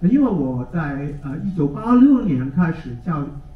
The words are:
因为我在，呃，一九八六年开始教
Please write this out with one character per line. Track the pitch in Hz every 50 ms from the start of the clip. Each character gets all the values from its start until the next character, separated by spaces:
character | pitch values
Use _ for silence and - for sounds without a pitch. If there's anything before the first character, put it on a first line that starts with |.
因 | 170 185 247 294
为 | 277
我 | 240 202 160 135 127 127 123 127 -
在， | - 170 156 143 139 135 143 143 143 143 -
呃， | 135 139 175 202
一 | 196
九 | 175 160 143
八 | 143 143 208 220 233 247
六 | 247 262 294 277 240
年 | 226 196 139 127 127 135
开 | - 180 180 165
始 | 165 - - 123 120 117 -
教 | 185 160 147 139 139 147 - - - -